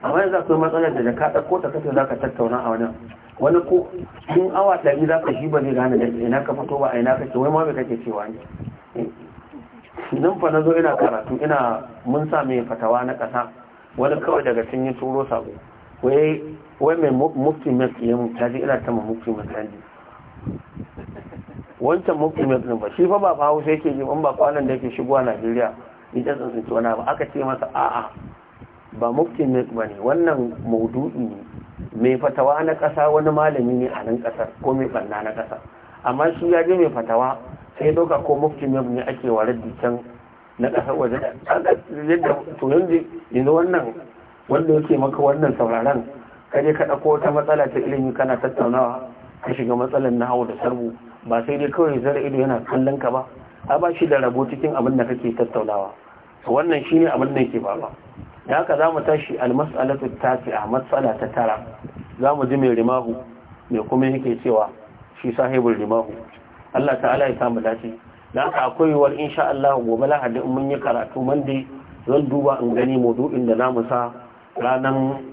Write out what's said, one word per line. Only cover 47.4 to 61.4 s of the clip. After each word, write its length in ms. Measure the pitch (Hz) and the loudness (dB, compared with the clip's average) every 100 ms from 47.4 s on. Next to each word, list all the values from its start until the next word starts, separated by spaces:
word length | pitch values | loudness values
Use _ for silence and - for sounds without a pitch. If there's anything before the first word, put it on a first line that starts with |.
| 143 151 135 | 2 2 2
ta 80 | 139 | 0
ilimi 320 | 127 135 131 | -2 -2 -2
kana 240 | 123 131 123 | 0 0 0
tattaunawa, 680 | 131 - 120 123 123 127 - - - - - | -2 0 0 2 0 -2 -12 -18 -20 -14 -8
ka 80 | |
shiga 220 | 127 117 123 | -4 -2 0
matsalar 320 | 127 139 135 | 0 0 2
nahawu 360 | 120 120 123 117 | 0 0 0 -2
da 60 | 110 | -2
sarbu, 300 | 123 123 120 117 - - - | -4 -2 -6 -8 -18 -18 -2
ba 160 | 117 117 | -2 0
sai 120 | 143 | -2
dai 120 | 143 | -2
kawai 300 | 143 165 135 | 0 2 2
zara 180 | 127 147 | 0 0
ido 180 | 143 135 | 0 0
yana 200 | 135 120 117 | 2 0 -2
kallon 320 | 131 131 139 | 0 0 0
ka 140 | 127 | 0
ba, 140 | 127 131 - - - - | -2 -4 -14 -20 -20 -2
a 80 | 143 | 0
ba 160 | 175 | 2
shi 140 | 170 165 | 0 2
da 100 | 143 | 4
rabo 280 | 127 123 127 | 2 0 -2
cikin 240 | 135 151 131 | -2 -2 0
abin 220 | 123 131 | 0 2
da 60 | |
kake 320 | 117 120 120 113 | 0 -2 -4 -2
tattaunawa. 560 | 117 120 107 104 98 - - - - - - | -2 -2 -2 -4 -4 -10 -20 -20 -20 -16 0
To 60 | |
wannan 320 | 123 170 156 - | 0 2 0 4
shi 120 | 160 | 4
ne 60 | 165 | 4
abin 280 | 127 135 | 2 0
da 80 | 139 | 0
yake 180 | 123 117 | 0 0
faruwa. 320 | 101 104 107 - - - - - - | -4 -4 -6 -12 -20 -20 -20 -18 -2
Da 80 | 139 | 0
haka 140 | 170 147 | 2 2
za 120 | 160 | 2
mu 100 | 160 | 2
tashi 320 | - 151 147 123 | 2 0 0 -2
al-mas'alatu 720 | 123 127 151 - 131 135 131 - | 0 0 0 -2 -2 -2 -4 -2
tasi'a, 400 | 131 131 - 110 107 | -2 0 -2 -4 -2
matsala 480 | 127 131 135 131 110 | -2 0 0 0 -2
ta 80 | - | -4
tara. 240 | - | -2